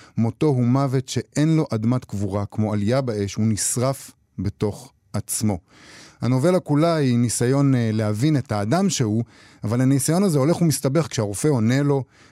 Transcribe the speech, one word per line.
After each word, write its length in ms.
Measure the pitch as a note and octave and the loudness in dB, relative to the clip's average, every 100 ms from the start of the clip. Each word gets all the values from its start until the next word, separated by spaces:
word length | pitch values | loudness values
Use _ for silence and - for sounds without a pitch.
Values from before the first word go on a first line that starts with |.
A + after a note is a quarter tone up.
| - - | -10 -2
מותו 300 | A2+ - D#3 | -2 0 0
הוא 180 | C3 | 2
מוות 440 | A#2+ C3 C#3 C3 B2+ | 2 2 2 -2 -4
שאין 480 | - - - D3+ D#3+ | -6 -6 0 2 2
לו 100 | D#3 | 0
אדמת 340 | A2+ A2+ B2+ | 0 0 0
קבורה, 420 | - G2+ G2 G2 G2+ | -2 -6 -4 -4 -4
כמו 260 | - G#2+ | -2 -2
עלייה 280 | G#2+ G2+ B2+ | 0 0 0
באש, 340 | C3 G#2+ G2+ | 0 -2 -4
הוא 120 | - A2 | 0 0
נשרף 640 | G#2+ - - B2+ C#3 - - _ - | 0 -2 -2 -2 -2 -10 -20 _ -8
בתוך 540 | F#2+ - G#2+ - - _ _ | -8 -4 -4 -4 -14 _ _
עצמו." 460 | G#2 - - A2 F#2 - - - - - - | -8 -6 -4 -2 -2 -8 -20 -20 -20 -20 -6
הנובלה 400 | A#2+ B2+ D3+ F#3 | -2 0 2 0
כולה 340 | - D3 E3 | 0 2 2
היא 240 | E3 C3+ A#2+ | 2 2 2
ניסיון, 560 | A#2+ - B2 C#3 C#3 | 0 0 0 2 2
אה, 160 | B2+ A2+ | 2 0
להבין 440 | A2 G#2+ G#2 D3 D3 | 0 -2 0 0 0
את 160 | - | -2
האדם 380 | G#2 G#2 D#3+ G3 | -4 0 0 0
שהוא, 340 | - A#2 G#2+ A#2 - - - | 0 -2 -2 -4 -10 -20 -10
אבל 160 | G#2+ A#2 | -4 0
הניסיון 420 | C3 C#3 C3 E3 | 2 2 2 0
הזה 160 | G3+ D3 | 2 2
הולך 240 | C3+ E3+ | 2 2
ומסתבך 460 | E3+ C3+ C3+ C#3+ D3+ | 0 0 0 -2 -2
כשהרופא 380 | - G#2 G2+ D3+ | -2 -4 -2 0
עונה 340 | C3+ A2 C3 | 2 2 2
לו, 220 | C#3+ C#3 B2+ _ - | 2 0 -4 _ -18